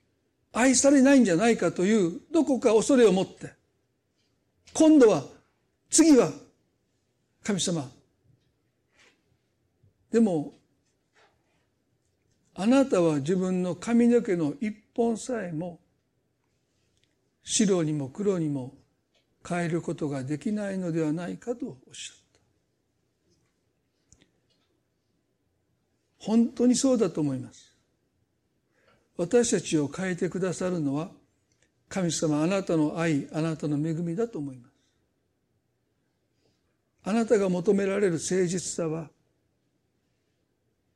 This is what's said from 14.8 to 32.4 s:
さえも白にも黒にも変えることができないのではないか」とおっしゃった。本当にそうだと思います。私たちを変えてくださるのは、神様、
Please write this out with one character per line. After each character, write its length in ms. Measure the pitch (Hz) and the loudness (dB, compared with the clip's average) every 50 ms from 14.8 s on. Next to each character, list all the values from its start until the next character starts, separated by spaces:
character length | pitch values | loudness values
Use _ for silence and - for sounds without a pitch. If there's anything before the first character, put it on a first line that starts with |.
| _ _ _ - 233 233 226 202 | _ _ _ -4 -2 -2 -4 -6
さ 260 | - - 247 220 190 | -8 -10 -8 -8 -8
え 60 | 175 | -8
も 280 | 160 151 180 175 160 - _ _ _ _ _ _ _ _ _ _ _ _ _ _ _ _ _ _ _ _ _ _ _ _ _ _ _ _ _ _ _ _ _ | -8 -8 -10 -10 -12 -16 _ _ _ _ _ _ _ _ _ _ _ _ _ _ _ _ _ _ _ _ _ _ _ _ _ _ _ _ _ _ _ _ _
白 400 | - - - 220 196 190 175 160 | -6 -2 0 0 2 2 0 0
に 100 | 151 151 | -2 -4
も 160 | 147 139 127 | -6 -8 -10
黒 300 | - - 196 202 190 175 | -10 -4 -4 -2 -2 -2
に 100 | 156 151 | -4 -4
も 260 | 143 135 123 131 - _ _ _ _ _ _ _ _ _ _ _ _ _ - | -6 -6 -8 -12 -16 _ _ _ _ _ _ _ _ _ _ _ _ _ -12
変 180 | - 175 175 175 | -8 -6 -4 -4
え 40 | 160 | -4
る 140 | 170 165 160 | -4 -4 -6
こ 100 | 180 160 | -8 -8
と 160 | - 160 139 | -6 -6 -6
が 140 | 143 135 131 | -6 -8 -6
で 160 | 135 151 147 | -8 -8 -6
き 120 | - 214 | -4 -6
な 200 | 214 208 202 196 | -4 -4 -6 -6
い 80 | 196 190 | -6 -6
の 120 | 185 175 | -6 -4
で 120 | 160 165 160 | -4 -2 -2
は 100 | 151 156 | -2 -4
な 160 | 175 175 185 | -4 -6 -8
い 80 | 185 | -10
か」 160 | - - 233 254 | -10 -10 -10 -10
と 120 | 240 269 | -8 -10
お 240 | 208 131 - _ _ | -12 -14 -18 _ _
っ 20 | - | -18
し 160 | - - - | -18 -18 -18
ゃ 40 | - | -20
っ 20 | _ _ _ _ | _ _ _ _
た。 60 | _ _ _ _ _ _ _ _ _ _ _ _ _ _ _ _ _ _ _ _ _ _ _ _ _ _ _ _ _ _ _ _ _ _ _ - _ _ _ _ _ _ _ _ _ _ _ _ _ _ _ _ _ _ _ _ _ _ _ _ _ _ _ _ _ _ _ _ _ _ _ _ _ _ _ _ | _ _ _ _ _ _ _ _ _ _ _ _ _ _ _ _ _ _ _ _ _ _ _ _ _ _ _ _ _ _ _ _ _ _ _ -20 _ _ _ _ _ _ _ _ _ _ _ _ _ _ _ _ _ _ _ _ _ _ _ _ _ _ _ _ _ _ _ _ _ _ _ _ _ _ _ _
本 300 | _ - 196 220 233 233 | _ -6 -2 0 0 0
当 180 | 240 - - 233 | 0 0 0 2
に 100 | 254 240 | 2 2
そ 180 | - - 269 254 | 2 2 0 2
う 40 | |
だ 140 | 214 226 170 | 2 0 -2
と 100 | - 170 | 0 -2
思 140 | 151 143 131 | -4 -4 -4
い 40 | 127 | -6
ま 140 | 120 113 - | -8 -12 -18
す。 140 | - - _ _ _ _ _ _ _ _ _ _ _ _ _ _ _ _ _ _ _ _ _ _ _ _ _ _ _ _ _ _ | -20 -20 _ _ _ _ _ _ _ _ _ _ _ _ _ _ _ _ _ _ _ _ _ _ _ _ _ _ _ _ _ _
私 340 | - 175 165 - 240 233 233 | -8 -4 0 2 2 2 2
た 80 | 220 175 | 0 -2
ち 180 | - - 170 | -2 -2 0
を 100 | 151 143 | 0 0
変 240 | 135 - - 190 185 | -2 -4 -6 -6 -6
え 40 | 180 | -4
て 140 | 170 190 165 | -4 -4 -6
く 100 | 165 185 | -4 -4
だ 140 | 190 185 160 | -4 -4 -4
さ 160 | - 185 180 | -4 -4 -4
る 100 | 175 170 | -4 -4
の 160 | 151 139 135 | -4 -4 -4
は、 140 | 151 165 202 - _ _ _ _ _ _ _ _ _ _ _ _ _ _ _ | -4 -6 -8 -12 _ _ _ _ _ _ _ _ _ _ _ _ _ _ _
神 220 | - 196 180 165 | -6 -4 -4 -2
様、 320 | 147 - 170 156 147 147 | -2 -2 -2 0 0 0